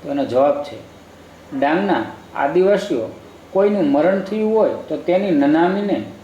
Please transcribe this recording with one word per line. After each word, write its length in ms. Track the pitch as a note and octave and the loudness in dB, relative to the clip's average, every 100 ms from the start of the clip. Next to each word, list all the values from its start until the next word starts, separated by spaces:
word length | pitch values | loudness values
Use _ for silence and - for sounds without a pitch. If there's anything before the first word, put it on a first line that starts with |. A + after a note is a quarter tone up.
તો 80 | D3+ | -6
એનો 140 | C#3+ | -4
જવાબ 380 | B2+ B2 C#3+ C#3+ | 0 2 2 0
છે, 140 | C#3+ G#2 - - - - - - - C#3 | -6 -14 -18 -20 -20 -20 -20 -20 -12 -4
ડાંગના 460 | C#3 E3+ G3+ - - - - | 0 0 0 -2 -4 -12 -14
આદિવાસીઓ 720 | - C#3+ E3+ F#3+ G3+ - C3+ A2 - - - - | -4 0 2 4 2 0 -4 -4 -12 -20 -20 -6
કોઈનું 400 | F#3+ G3+ G3+ D3+ | 0 2 2 2
મરણ 300 | C#3 E3+ G3 | 2 2 0
થયું 380 | F#3+ G#3+ G#3+ A3 | -2 -2 0 2
હોય 120 | F3+ - - | 2 0 -8
તો 80 | D3 | -6
તેની 340 | - F3+ G3+ | 0 0 2
નનામીને 760 | D3+ C#3+ D#3+ F3 G3 G#3 - - - | 2 4 4 2 0 -2 -4 -6 -14